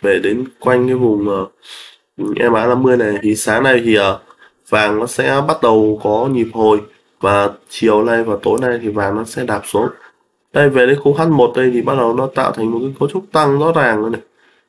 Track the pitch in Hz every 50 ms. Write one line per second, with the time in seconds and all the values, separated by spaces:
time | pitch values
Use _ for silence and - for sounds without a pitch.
0 | - 101 95 90 90 95 107 123 131 131 - _ - 127 127 123 123 127 127 127
1 | 127 113 107 104 101 104 98 98 95 - _ _ _ - - - - - - _
2 | _ _ _ - 95 104 104 - 120 120 117 107 110 123 123 123 131 127 127 120
3 | 113 107 104 101 104 107 107 107 - 107 107 117 131 135 131 120 117 113 110 104
4 | 98 98 95 - - - _ _ _ _ _ _ _ - - 107 107 104 107 107
5 | 117 123 - - 131 135 135 139 143 156 127 - - 117 113 110 107 107 107 107
6 | - 104 107 110 123 135 135 123 113 113 113 113 110 107 107 104 104 - _ _
7 | _ _ _ _ - 98 101 101 101 101 - - _ _ - - 113 110 107 104
8 | 110 120 117 117 113 113 104 101 - - 104 113 131 123 120 117 117 107 104 107
9 | 101 98 101 107 113 - - 131 127 117 107 101 - - - 101 117 127 - -
10 | - - _ _ _ _ _ _ _ _ - 147 147 143 131 131 123 127 143 143
11 | - 143 143 147 160 165 156 139 123 117 - 123 127 127 123 120 110 127 139 135
12 | 120 117 117 127 131 131 - 143 131 - - 117 110 113 117 117 127 135 135 -
13 | 143 139 - - - - - 160 151 143 139 143 151 165 165 156 135 120 110 107
14 | 107 113 117 113 - _ _ _ _ _ _ _ _